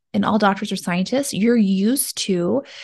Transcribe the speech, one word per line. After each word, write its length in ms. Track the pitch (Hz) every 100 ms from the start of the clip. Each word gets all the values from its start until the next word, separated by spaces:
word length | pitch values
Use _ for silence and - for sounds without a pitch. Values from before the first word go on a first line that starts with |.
| _
and 100 | 208
all 140 | 202 208
doctors 340 | 208 196 208
are 60 | 190
scientists, 560 | - 175 185 262 277
you're 240 | - 226 240
used 600 | 196 190 208 277 - -
to 440 | - 180 175 240 - -